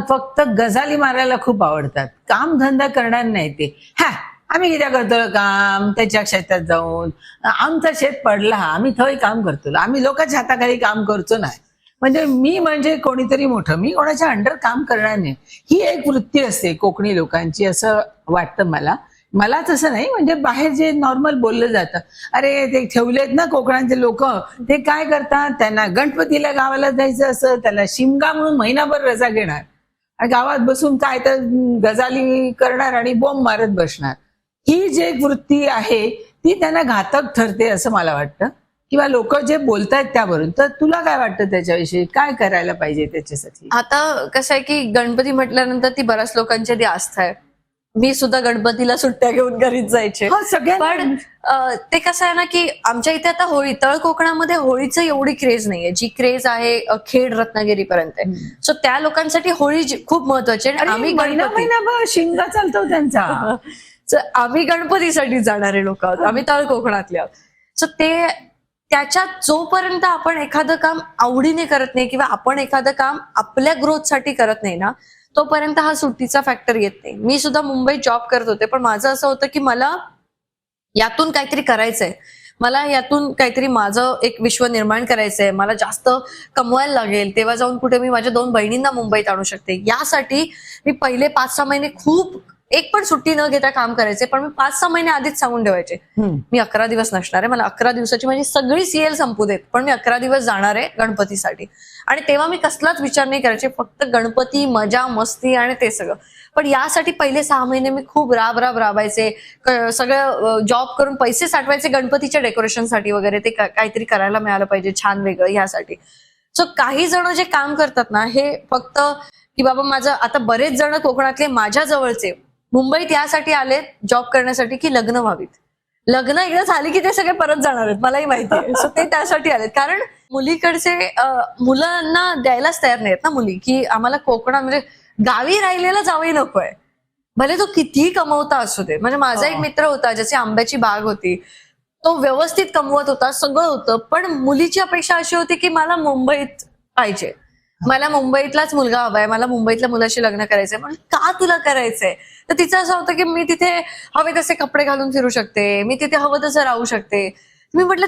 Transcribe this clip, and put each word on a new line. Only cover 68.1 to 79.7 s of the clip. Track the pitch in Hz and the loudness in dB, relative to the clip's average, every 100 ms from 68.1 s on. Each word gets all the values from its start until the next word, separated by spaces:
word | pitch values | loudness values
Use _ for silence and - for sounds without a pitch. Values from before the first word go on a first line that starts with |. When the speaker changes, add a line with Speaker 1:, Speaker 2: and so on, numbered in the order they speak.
| 330 330 - - _ _ _ _ | 2 0 -4 -12 _ _ _ _
Speaker 2:
त्याच्यात | 285 285 370 370 - | 0 0 -2 -2 -4
जोपर्यंत | - 311 339 370 370 359 | -2 0 0 0 0 0
आपण | 370 330 320 320 | 0 0 -2 -2
एखादं | 294 294 302 320 | -2 -2 0 0
काम | 320 320 - - | 0 -2 -6 0
आवडीने | 247 254 302 320 320 | 0 2 2 0 0
करत | 277 262 254 | 0 0 -2
नाही | 254 | -2
किंवा | 262 269 | 0 0
आपण | 208 247 277 | 0 -2 -2
एखादं | 269 269 262 | 0 0 0
काम | 277 269 294 - - | 0 -2 -4 -4 -4
आपल्या | - - 285 | -2 0 0
ग्रोथसाठी | 320 285 311 311 277 285 | 2 0 0 0 -2 -2
करत | 269 220 220 | 0 0 0
नाही | 202 175 | -4 -4
ना, | 196 - _ _ _ - | -4 -6 _ _ _ -2
तोपर्यंत | 302 302 302 311 | 0 0 0 0
हा | 302 | 0
सुट्टीचा | 311 285 - 247 277 | 0 -2 -4 -2 0
फॅक्टर | 269 247 - 226 | 0 -2 -2 0
येत | 202 - | -2 -4
नाही. | - 202 | -14 -6
मी | 214 277 | -2 0
सुद्धा | 302 294 | 0 -2
मुंबईत | 285 262 254 285 | -2 0 0 0
जॉब | 247 233 | 0 -2
करत | 240 247 233 | 0 -2 0
होते, | 208 220 | -2 -2
पण | 254 | 0
माझं | 240 208 269 | 0 0 0
असं | 269 277 | 0 0
होतं | 269 277 | 0 -2
की | 294 | 0
मला | 269 | 0